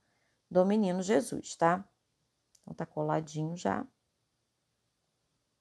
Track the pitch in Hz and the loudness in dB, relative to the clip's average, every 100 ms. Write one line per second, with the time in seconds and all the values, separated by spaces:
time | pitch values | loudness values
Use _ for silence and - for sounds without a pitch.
0 | _ _ _ _ - 180 185 214 196 180 | _ _ _ _ -2 4 4 4 2 0
1 | 185 247 240 - - - 170 180 196 _ | 2 2 0 -6 -8 0 2 2 -2 _
2 | _ _ _ _ _ _ - 165 165 - | _ _ _ _ _ _ -16 -12 -10 -6
3 | 151 156 156 151 156 175 196 196 - _ | -2 -2 -4 -6 -6 -4 -4 -4 -6 _
4 | _ _ _ _ _ _ _ _ _ _ | _ _ _ _ _ _ _ _ _ _
5 | _ _ _ _ _ _ | _ _ _ _ _ _